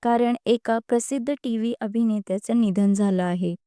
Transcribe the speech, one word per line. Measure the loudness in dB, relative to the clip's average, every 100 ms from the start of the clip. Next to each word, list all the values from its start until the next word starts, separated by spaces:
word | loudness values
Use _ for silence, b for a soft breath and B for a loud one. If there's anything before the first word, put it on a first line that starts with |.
कारण | 0 2 2 0 0
एका | -2 0 -4
प्रसिद्ध | 0 -2 0 -6 -4 -6
टीव्ही | -4 -4 -4 -4
अभिनेत्याचं | -4 0 0 0 -2 -6 0 2
निधन | 2 2 2
झालं | 4 2 2
आहे. | 0 -2 -2 -6